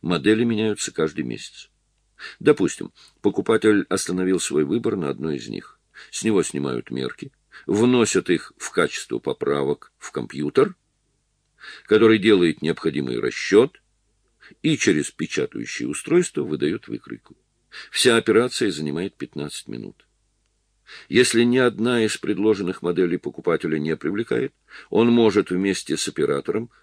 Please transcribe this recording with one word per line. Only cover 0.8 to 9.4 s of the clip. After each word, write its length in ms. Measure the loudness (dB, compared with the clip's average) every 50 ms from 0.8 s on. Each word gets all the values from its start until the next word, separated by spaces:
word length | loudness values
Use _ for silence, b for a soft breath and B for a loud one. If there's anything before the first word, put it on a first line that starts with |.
| -6 -10
каждый 340 | -4 -2 -4 -4 -2 -6 -8
месяц. 460 | -8 -8 -10 -12 -16 _ -20 -20 _ _ _ _ _ _ _ _ _ _ B B B B B
Допустим, 520 | 2 2 2 4 2 -2 -2 -4 -12 -14 _ b b b b _
покупатель 640 | _ -2 0 0 0 0 0 2 4 4 4 4 2 _
остановил 520 | -2 -4 -4 -4 -4 -2 0 0 0 0
свой 240 | -2 -2 0 0 0
выбор 320 | 0 -2 -2 -2 -2 -4
на 140 | -2 -4 -4
одной 260 | -6 -4 -4 -6 -6
из 120 | -6 -8 -10
них. 300 | -12 -12 -12 -16 -20 _ _ _ B B B B
С 140 | B -4 -2
него 180 | 0 2 2 0
снимают 480 | 0 -2 -4 -4 -4 -4 -6 -6 -8
мерки, 400 | -8 -6 -6 -6 -8 -10 -16 -16 _ _ _ _ B B B
вносят 640 | B 0 2 4 4 4 4 4 4 2 0 0 2
их 220 | -2 -2 -2 -8 _
в 140 | _ -16 -8
качестве 500 | -2 0 0 0 -2 -8 -10 -6 -8 -6
поправок 720 | _ -6 -6 _